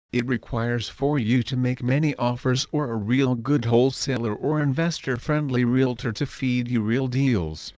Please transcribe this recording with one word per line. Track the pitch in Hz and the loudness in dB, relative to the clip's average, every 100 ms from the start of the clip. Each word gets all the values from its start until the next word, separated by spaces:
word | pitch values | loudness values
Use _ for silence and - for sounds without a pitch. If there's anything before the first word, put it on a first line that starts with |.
| _ | _
it | 123 123 | -2 0
requires | 120 - 117 120 120 - | -4 -4 -4 -2 -2 -4
for | - 139 147 | -4 0 0
you | 110 127 | 2 2
to | - 127 | 0 0
make | 127 127 | 0 0
many | 123 139 156 | 0 2 0
offers | 139 123 123 131 127 - | 0 -2 0 0 0 0
or | 147 135 | -2 -2
a | 113 | -2
real | 104 127 135 | 0 2 2
good | 120 117 147 | 2 0 0
wholesaler | 113 117 131 - - 120 117 | 4 4 4 0 -4 -2 -2
or | 104 143 151 | -2 -2 0
investor-friendly | 143 135 170 - - 123 - 151 143 127 | 0 0 -2 -2 -4 -4 -2 -2 0 0
realtor | 120 131 131 120 123 | 2 4 2 0 -4
to | 110 | -4
feed | 143 - 131 123 120 | -6 -4 -2 0 0
you | 120 | 0
real | 107 123 131 | 0 0 0
deals. | 127 139 107 80 80 - | 2 2 2 0 -6 -12